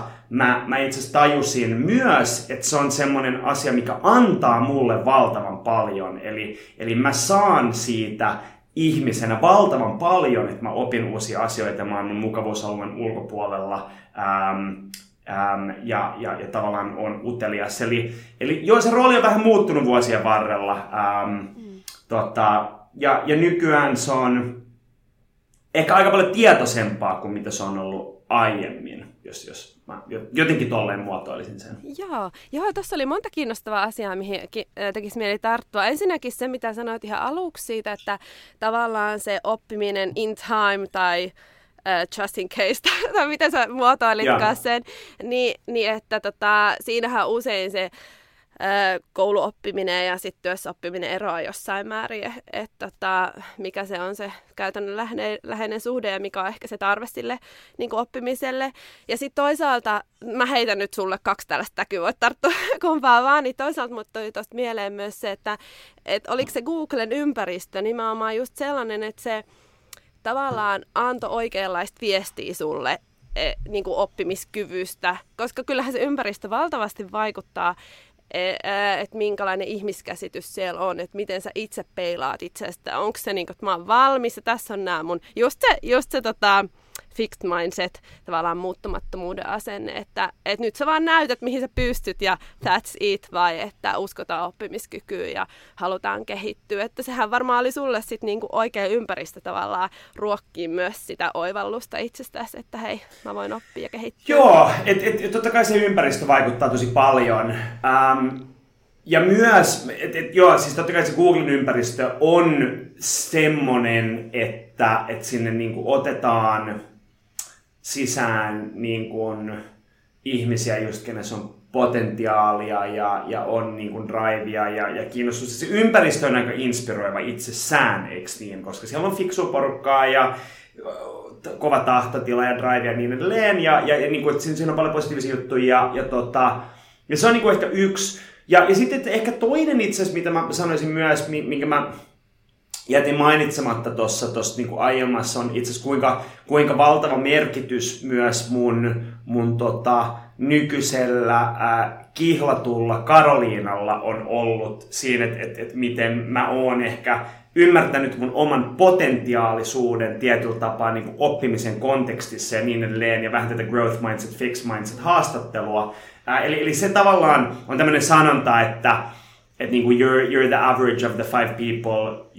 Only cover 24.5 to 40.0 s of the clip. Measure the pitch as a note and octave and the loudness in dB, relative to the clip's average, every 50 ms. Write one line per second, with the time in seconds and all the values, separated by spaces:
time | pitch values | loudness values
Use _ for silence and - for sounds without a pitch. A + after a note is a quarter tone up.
24.5 | - - - - _ _ _ _ _ _ _ _ _ _ _ _ _ _ _ _ | -8 -12 -18 -20 _ _ _ _ _ _ _ _ _ _ _ _ _ _ _ _
25.5 | _ _ _ _ - D#3+ D#3 - F#3 G3 G3 G3 G3 G3 F#3 - - A3+ A3+ G3+ | _ _ _ _ -2 0 2 4 6 6 6 6 6 4 4 2 4 6 8 8
26.5 | D#3 - B2 A#2 A#2+ A#2 G#2+ G#2 G#2 - G2+ F#2 F#2 - - G2+ G#2 G#2 - G#2 | 8 6 4 0 0 -2 -2 -2 -4 -4 -4 -4 -4 -4 -6 -8 -8 -8 -8 -8
27.5 | - - G2 G2 G2 G2 F#2+ F#2+ G2 F2+ - - - - _ - A2+ A#2 A2+ A2 | -8 -8 -6 -6 -6 -6 -6 -8 -8 -10 -10 -14 -18 -14 _ -2 0 2 2 2
28.5 | G#2 G2 F#2+ F2+ - - - - - - - - - _ - - - - - - | 0 -4 -6 -10 -10 -14 -14 -16 -16 -18 -18 -20 -20 _ -20 -18 -18 -18 -18 -18
29.5 | - - - - _ _ _ - F#2 F#2+ - - A2+ A2 - - B2 D#3 D#3+ D#3+ | -18 -18 -20 -20 _ _ _ -18 -18 -16 -14 -12 -12 -12 -10 -4 -2 0 2 2
30.5 | D#3 - B2 A#2+ A#2+ A2 G#2 G2+ G2+ G2+ G2+ G2 F#2+ F#2 - - B1+ C#2 - - | 2 0 0 0 0 0 0 -2 -4 -4 -6 -8 -8 -8 -8 -10 -12 -12 -12 -14
31.5 | G#2+ G2 - - - - - C#4+ C#4 F4 G4 F#4 D4+ A3 G3 F3+ - - - - | -16 -18 -16 -18 -18 -18 -16 -16 -14 -12 -10 -8 -8 -8 -8 -8 -12 -16 -16 -10
32.5 | - D4+ F#4+ G#4 - G4+ F#4+ - G4 D4+ C4+ C4+ D#4+ G#4+ - A4 - D#4 C#4+ A3+ | -8 -6 -4 -4 -4 -6 -6 -6 -4 -4 -4 -2 -4 -4 -6 -6 -6 -6 -6 -6
33.5 | A3 - - G#3+ G#3+ G3+ G3+ A3 G#3+ - G#3 G3 F#3 F#3+ F#3+ G3+ G3 - - - | -6 -8 -8 -4 -2 -2 -2 -2 -4 -6 -6 -6 -6 -6 -6 -6 -8 -8 -8 -10
34.5 | - A3 - _ - - G3+ G3 G3 A3 G3+ G3+ - A#3 G#3+ G3+ G#3 G#3 - A3+ | -10 -10 -10 _ -10 -8 -6 -6 -6 -6 -8 -8 -6 -4 -2 -2 -2 -2 0 -2
35.5 | A#3 A#3+ - _ - G#3 G3 A3+ D4+ D4 G4+ F#4 E4+ - - B3 - - B3 C4 | -2 -2 -4 _ -2 0 0 0 0 0 0 -2 -2 -2 -4 -8 -8 -6 -6 -6
36.5 | B3+ - - A3+ G#3+ A#3 A#3 A#3 A3+ A3 - G#3 G#3+ - - B3+ D#4 F4+ F#4 E4 | -6 -6 -6 -8 -6 -6 -6 -8 -8 -8 -8 -6 -6 -4 -4 -4 -4 -4 -6 -8
37.5 | - - - - A3+ A3 - G#3+ G#3 - - G#3 G3+ G3 - - - - - - | -10 -12 -10 -8 -8 -6 -6 -8 -10 -8 -6 -6 -6 -6 -8 -16 -20 -20 -20 -20
38.5 | _ - G#3+ A3 A3+ A#3 A#3 A3+ A3 G#3+ G#3 G#3 G#3+ G#3 - G#3+ G3 - - G#3 | _ -6 -4 -2 0 0 0 0 0 -2 -2 -2 -2 -4 -4 -4 -4 -2 -2 -2
39.5 | A3 - _ - A3 G#3 G#3 G3+ G3 G3 | -4 -4 _ -8 -6 -4 -2 -2 0 -2